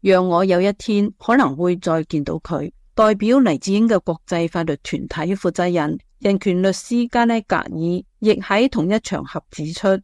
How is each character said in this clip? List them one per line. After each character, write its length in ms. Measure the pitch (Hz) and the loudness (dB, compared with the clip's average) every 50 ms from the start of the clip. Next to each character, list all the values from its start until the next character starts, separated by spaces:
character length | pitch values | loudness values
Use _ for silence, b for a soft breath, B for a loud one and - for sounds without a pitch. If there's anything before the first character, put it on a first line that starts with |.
讓 260 | - 196 190 185 185 | 4 4 4 4 4
我 180 | 185 170 170 190 | 2 2 2 2
有 160 | 196 180 175 | 4 2 2
一 120 | 185 202 208 | 2 0 0
天 380 | _ - - 214 202 202 214 208 _ | _ -4 -2 0 0 0 0 -4 _
可 180 | - - 233 | -2 2 2
能 200 | 269 254 143 135 | 4 4 2 0
會 200 | 143 175 180 180 | -2 -2 -2 -2
再 260 | 175 - 175 160 165 156 | -2 -2 -2 -2 -2 -2
見 200 | _ - 151 143 | _ -4 -4 -4
到 100 | - 160 160 | -4 -6 -8
佢。 320 | _ - 175 143 147 160 - - _ _ _ | _ -6 -6 -6 -6 -8 -12 -18 _ _ _
代 200 | - 220 214 214 | 2 4 4 4
表 240 | 196 208 220 247 277 | 2 2 2 4 4
黎 180 | 262 208 156 123 | 4 4 2 0
智 140 | - 196 | 0 -2
英 160 | 196 208 226 233 | 0 2 2 4
嘅 120 | 226 185 | 2 2
國 200 | _ - 165 - _ | _ -2 -6 -6 _
際 220 | - 185 170 170 165 | -6 -2 -2 -2 -2
法 140 | - 175 | -2 -4
律 140 | 165 160 147 - | -2 -2 -4 -6
團 240 | _ - - - 135 | _ -8 -8 -8 -8
體 280 | - - 170 156 170 196 | -8 -8 -6 -2 -2 -4
負 160 | 196 - 180 | -2 -2 -4
責 220 | 165 - 180 180 | -2 0 -2 0
人、 260 | 175 170 147 151 160 - _ _ _ _ | 0 0 0 -2 -4 -6 _ _ _ _
人 200 | - - 196 190 | -2 0 0 0
權 220 | - 202 180 180 | 0 0 0 2
律 60 | 185 196 | 2 0
師 400 | 185 - - - 233 240 240 240 | 0 -2 -6 -4 -2 -2 -2 0
加 180 | - 240 233 | 0 0 2
拉 140 | 233 233 226 | 2 0 -2
格 140 | 220 _ - | -2 _ -4
爾 140 | 165 - - - 160 165 170 175 180 - _ _ _ | -4 -2 -6 -6 -4 -4 -2 -2 -4 -6 _ _ _
亦 140 | - 214 208 - | 0 2 2 2
喺 280 | 190 - 202 208 240 269 | 0 -2 0 2 2 2
同 220 | - 233 156 180 | 0 0 0 0
一 80 | 208 226 | 0 -2
場 240 | _ - 196 151 139 | _ -4 -8 -8 -8
合 180 | 135 - - _ _ | -8 -12 -12 _ _
指 220 | - - 151 151 | -12 -10 -8 -8
出 160 | 170 - - 202 196 190 | -8 -2 0 0 0 0